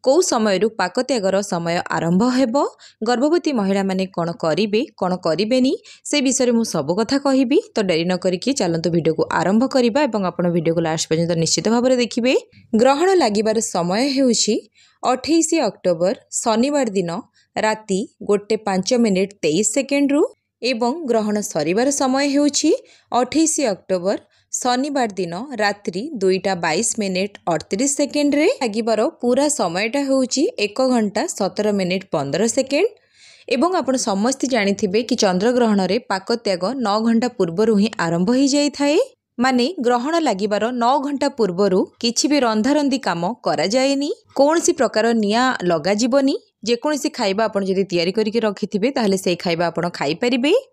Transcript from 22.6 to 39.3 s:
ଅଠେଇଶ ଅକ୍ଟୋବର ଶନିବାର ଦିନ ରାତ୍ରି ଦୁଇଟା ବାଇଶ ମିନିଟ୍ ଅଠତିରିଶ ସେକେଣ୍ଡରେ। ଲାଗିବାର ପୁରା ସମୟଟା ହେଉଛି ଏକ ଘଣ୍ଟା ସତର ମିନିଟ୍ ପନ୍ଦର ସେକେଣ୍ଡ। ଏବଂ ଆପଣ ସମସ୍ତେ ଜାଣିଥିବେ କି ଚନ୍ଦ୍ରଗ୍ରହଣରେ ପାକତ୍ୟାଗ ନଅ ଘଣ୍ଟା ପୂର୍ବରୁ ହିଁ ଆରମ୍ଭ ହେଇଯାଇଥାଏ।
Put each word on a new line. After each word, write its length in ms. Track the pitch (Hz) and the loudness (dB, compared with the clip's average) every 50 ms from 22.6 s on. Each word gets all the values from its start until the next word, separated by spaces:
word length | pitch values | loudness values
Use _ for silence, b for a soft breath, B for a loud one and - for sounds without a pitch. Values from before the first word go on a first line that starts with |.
| - 302 403 539 b b b b b b | 2 2 0 0 b b b b b b
ଅଠେଇଶ 440 | - 240 254 247 - 294 320 311 - - 294 226 | -2 -2 -2 0 0 0 0 0 0 0 -2 -2
ଅକ୍ଟୋବର 480 | 196 170 _ _ 190 180 170 190 226 - - _ _ _ _ _ - | -2 -4 _ _ -4 -2 0 -2 -4 -4 -6 _ _ _ _ _ -10
ଶନିବାର 560 | - - 247 247 247 269 302 277 277 247 226 196 | -4 -2 -2 0 0 -2 -2 -2 -2 -2 -2 -4
ଦିନ 200 | 190 185 170 170 180 240 302 262 208 | -6 -6 -6 -6 -10 -10 -10 -6 -2
ରାତ୍ରି 440 | 214 202 208 208 - - 165 180 226 320 320 214 | -2 -2 -2 -4 -8 -8 -8 -6 -8 -8 -6 -2
ଦୁଇଟା 320 | 196 185 185 190 190 202 190 | 0 0 0 0 0 -2 -4
ବାଇଶ 340 | 180 165 165 156 175 233 - - - | -2 -2 -2 -2 0 -2 -2 -4 -4
ମିନିଟ୍ 380 | 202 196 185 180 196 202 202 - _ - | -4 -2 -2 -2 -4 -4 -6 -8 _ -4
ଅଠତିରିଶ 420 | 170 156 - _ - 196 262 277 - - | -4 -4 -2 _ -4 -2 -2 -2 0 -2
ସେକେଣ୍ଡରେ। 500 | 294 - - 294 294 285 277 294 302 392 554 | -2 -2 0 -2 0 0 2 2 2 2 0
ଲାଗିବାର 460 | - - 240 202 226 226 226 226 202 220 311 339 _ | 0 -2 -4 -2 -4 -2 -2 0 0 0 -2 -2 _
ପୁରା 260 | - 240 247 254 285 302 | -2 0 2 2 2 0
ସମୟଟା 520 | 285 - 220 175 165 180 208 226 226 285 285 269 | 0 -2 -2 -2 -2 -2 -4 -2 -2 -4 0 0
ହେଉଛି 340 | 269 269 262 247 - 262 294 453 - - | 2 0 0 0 0 0 0 0 0 -2
ଏକ 180 | 208 208 208 - 262 262 | -4 -4 0 0 0 2
ଘଣ୍ଟା 360 | 247 240 214 202 - 214 262 359 | 2 2 0 0 0 -2 -4 -4
ସତର 380 | - - 202 185 - - 208 214 208 | -4 -2 -4 -4 -2 -2 -2 0 0
ମିନିଟ୍ 320 | 196 190 175 180 196 - _ | 0 0 0 -2 -4 -4 _
ପନ୍ଦର 300 | - 160 139 139 139 170 214 233 | -4 -4 -2 -2 0 0 0 0
ସେକେଣ୍ଡ। 420 | 226 277 262 262 285 294 392 480 - b b b b b b b b b b b | 0 0 -2 0 0 0 0 0 -2 b b b b b b b b b b b
ଏବଂ 220 | 240 262 277 349 370 | 0 0 0 0 0
ଆପଣ 200 | 349 277 269 262 262 | 0 0 0 -2 -2
ସମସ୍ତେ 440 | 254 233 196 190 208 254 269 - - 254 | -2 -2 -2 0 0 0 0 -2 -2 -2
ଜାଣିଥିବେ 520 | 269 226 202 196 202 196 - 196 180 220 247 | 0 0 0 0 0 0 -2 0 0 0 0
କି 120 | - 262 | 0 0
ଚନ୍ଦ୍ରଗ୍ରହଣରେ 840 | 220 240 196 180 180 196 233 247 247 240 220 208 196 185 175 185 247 240 _ | 0 2 2 2 2 0 2 2 2 2 2 2 2 2 0 0 -2 -2 _
ପାକତ୍ୟାଗ 560 | 196 190 190 - 233 233 - 208 190 165 175 190 262 277 240 | -6 -6 -2 -4 -4 -2 -2 -4 -2 -2 -2 -4 -4 -2 -2
ନଅ 120 | 208 202 220 | 0 0 0
ଘଣ୍ଟା 280 | 226 233 233 226 240 247 240 | 2 2 2 2 0 0 0
ପୂର୍ବରୁ 400 | - 190 170 165 175 220 226 220 | -2 -2 -2 0 0 2 2 4
ହିଁ 140 | 196 196 226 - - | 4 2 2 0 -2
ଆରମ୍ଭ 300 | 170 170 165 170 180 180 247 254 | -2 -2 0 0 2 2 2 2
ହେଇଯାଇଥାଏ। 640 | 277 277 262 294 294 294 285 - 285 285 294 359 523 539 _ _ _ _ | 2 2 2 2 0 0 0 0 0 2 2 2 0 -2 _ _ _ _